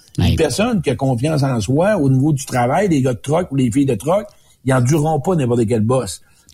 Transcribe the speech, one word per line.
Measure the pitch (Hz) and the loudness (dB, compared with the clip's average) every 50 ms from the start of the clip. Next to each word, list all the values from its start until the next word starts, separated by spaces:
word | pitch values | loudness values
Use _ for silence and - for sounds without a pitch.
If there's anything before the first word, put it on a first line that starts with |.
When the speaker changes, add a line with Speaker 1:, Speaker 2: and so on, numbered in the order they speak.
| _ _ - - | _ _ -4 -2
Speaker 1:
Oui. | - - | 0 0
Speaker 2:
Une | - | 2
personne | - 160 147 131 - 202 247 240 196 | 2 0 0 0 0 -2 0 0 0
qui | - 143 | 0 -2
a | 123 | -2
confiance | - 139 135 131 113 127 156 160 147 135 | -2 0 -2 -2 0 -2 -2 0 0 0
en | 139 131 117 | 0 0 -2
soi | 110 - 131 147 175 202 220 196 | -2 0 0 0 2 2 2 0
au | 143 135 | 2 2
niveau | 131 131 131 156 156 | 2 2 2 2 0
du | 131 - | -2 -4
travail, | - - 127 120 123 143 175 208 202 | -4 -2 0 0 0 0 0 0 2
les | 160 139 | 2 2
gars | 127 131 123 | 0 0 -2
de | - | -4
troc | - - 151 170 185 - | -4 -2 -2 -2 -2 -2
ou | 135 | -2
les | 139 127 123 | 0 0 0
filles | 104 139 143 | 2 2 0
de | 135 123 | 0 0
troc, | 101 - 147 180 208 214 - - _ _ _ _ _ - | -2 -2 -2 -2 -2 -2 -6 -16 _ _ _ _ _ -2
ils | 131 131 | 0 2
endureront | 131 120 123 156 160 147 156 160 147 | 2 2 2 2 2 2 0 -2 -2
pas | 135 180 185 | 0 0 0
n'importe | 165 135 117 120 120 120 104 | 0 0 0 0 0 0 0
quel | 120 110 | 0 0
boss. | 104 110 131 131 117 101 - - _ _ _ _ _ _ | 0 0 0 0 -2 -4 -10 -14 _ _ _ _ _ _